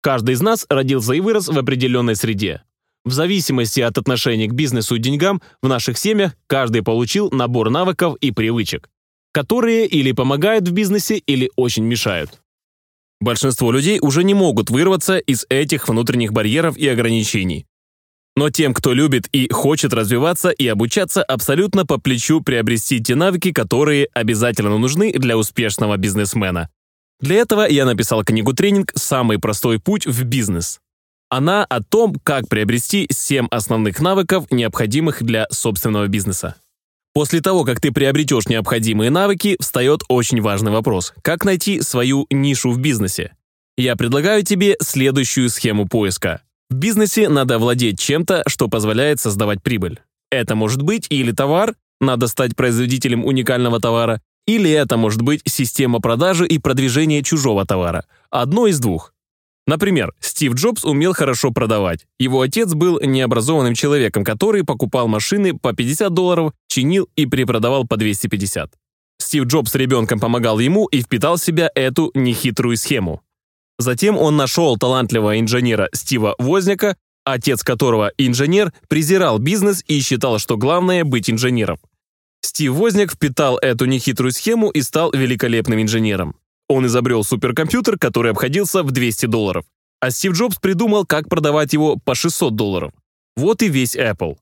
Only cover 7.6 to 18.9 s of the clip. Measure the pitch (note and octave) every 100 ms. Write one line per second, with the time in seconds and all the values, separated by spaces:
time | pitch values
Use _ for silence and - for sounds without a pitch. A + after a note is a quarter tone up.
7.6 | A2 C#3+ F3+ F3 F3 C#3+ C#3 A2 A2+ A#2
8.6 | G2 - - _ _ _ _ - C#3 A#3
9.6 | A#3 A3+ A3 D3+ C3+ B2 C3 C#3+ F#3 A3
10.6 | F3+ F3 G3+ G3+ - G#3+ - C3+ B2+ -
11.6 | B2 A2+ A2+ A#2 A2+ F2+ D2+ - _ _
12.6 | _ _ _ _ _ _ A#2+ A#2 C3+ B2
13.6 | A#2+ B2+ D3+ G#3+ D3 C#3 F#3 G3+ F#3 A2+
14.6 | - A#2+ F3+ F#3 - F#3+ - B2 - C3
15.6 | D3 D#3 - A#2 A#2 B2 A2 A2+ G#2+ C#3
16.6 | E3 D3 C#3 A#2 A#2 A2+ G#2 G#2+ F#2 D2+
17.6 | - _ _ _ _ _ _ - D3 -
18.6 | D3 B2 C#3